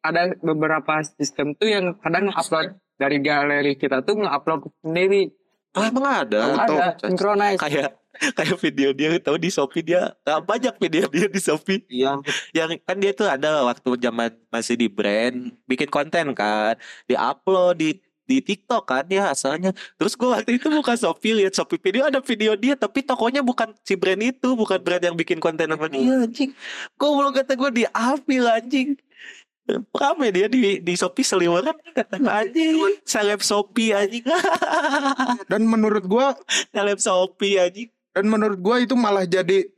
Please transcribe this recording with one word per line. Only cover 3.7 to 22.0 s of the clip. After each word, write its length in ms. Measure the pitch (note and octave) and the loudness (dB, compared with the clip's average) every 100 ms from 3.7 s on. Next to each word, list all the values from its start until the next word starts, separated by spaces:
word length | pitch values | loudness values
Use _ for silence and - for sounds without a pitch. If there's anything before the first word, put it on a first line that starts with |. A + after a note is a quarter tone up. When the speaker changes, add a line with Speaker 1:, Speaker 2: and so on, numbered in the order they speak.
Speaker 1:
kita 280 | C#3 C#3+ C3 | 0 -2 -2
tuh 180 | C3 G#3 | 0 -2
nge-upload 480 | G3+ C#3+ - D#3+ D3 _ | 0 -2 -2 -4 -6 _
sendiri. 540 | D#3+ E3 F#3+ G3 F3+ _ _ _ _ | -4 0 2 2 0 _ _ _ _
Speaker 2:
Ah, 160 | - A3 | -2 0
emang 160 | B3 C#4 A#3 | 0 0 0
ada? 200 | C3 G#3+ A#3 | 0 0 2
Speaker 1:
Ada, 60 | C4+ | 2
Speaker 3:
Auto. 140 | - D3+ F3+ - | 2 2 0 -2
Speaker 1:
synchronize. 540 | - F#3 G3+ G3+ G#3 F#3+ | -2 0 2 2 2 0
Speaker 2:
Kayak, 380 | D3+ D3 C#3 - _ - D4+ | 0 0 -2 -6 _ -4 -4
kayak 220 | A#3 D#3+ F3+ | -2 -2 0
video 320 | D#3 D3 C#3 | -2 2 0
dia, 220 | C#3 D3+ E3+ | 2 0 0
tahu 200 | - D#3 | 0 -2
di 120 | E3+ | -2
Shopee 340 | F3+ C#3 - | -2 -2 -2
dia, 300 | D#3+ F3 - - | 0 0 0 -4
nggak 200 | - D#3 | -2 -2
banyak 320 | D#3+ A3 B3 - | 0 -2 -2 -2
video 280 | F3 D#3 - | -2 0 0
dia 200 | D#3+ G3+ | -2 -2
di 100 | F#3 | -2
Shopee. 460 | F3 D3+ - G3 _ | -2 -2 -2 -4 _
Speaker 4:
Iya. 340 | B2 C3+ C#3 C#3 - - | -2 -2 -2 -4 -8 -4
Speaker 2:
Yang 200 | D#3+ D#3+ E3 | -4 -2 -6
kan 140 | - F#3+ | -6 -2
dia 140 | G3 | -2
tuh 140 | G3 G#3 | 0 0
ada 360 | C3+ D3+ D3+ | 0 0 2
waktu 260 | B2+ A#2 - A#2+ | 0 0 -2 -2
zaman 320 | B2 A#2 A#2 A2+ _ | -2 -2 -4 -6 _
masih 260 | A2+ A2+ | -6 -4
di 120 | A#2+ A#2 | 0 0
brand, 500 | G2+ G2+ G#2 A#2+ B2+ B2 - | 0 0 2 0 -4 -10 -14
bikin 240 | - B2+ D3 | -6 -4 -2
konten 440 | D3 D3 E3+ D3+ | -2 0 -2 -2
kan, 440 | A#2 G#2 G#2+ G#2+ A2+ - - _ | -2 -2 0 0 -2 -8 -20 _
di-upload, 680 | B2 A#2+ C#3+ - F#3 F3+ F3 | 0 0 -2 0 2 4 2
di 140 | D#3+ D3+ _ _ - | -2 -4 _ _ 0
di 120 | C3 | 0
TikTok 460 | - G3+ _ A#3 | 0 -6 _ -4
kan 200 | - C3 E3+ | -2 -4 0
ya 220 | F#3+ G3 | 0 0
asalnya. 420 | C#3 C#3 D#3 F#3 F#3+ - | -2 -2 -2 -2 -4 -10
Terus 180 | _ F#3+ | _ -4
gue 140 | - B3 | 0 0
waktu 240 | A3 A3 | 0 0
itu 120 | B3 D#4 | 0 2
buka 240 | D4+ C#4 | 0 0
Shopee, 440 | A#3+ F#3 E3 G#3+ A3 | 0 0 -2 0 2
lihat 160 | F#3+ | 2
Shopee 260 | - E3 E3+ | 0 -2 -2
video, 260 | F#3+ G#3 | -2 0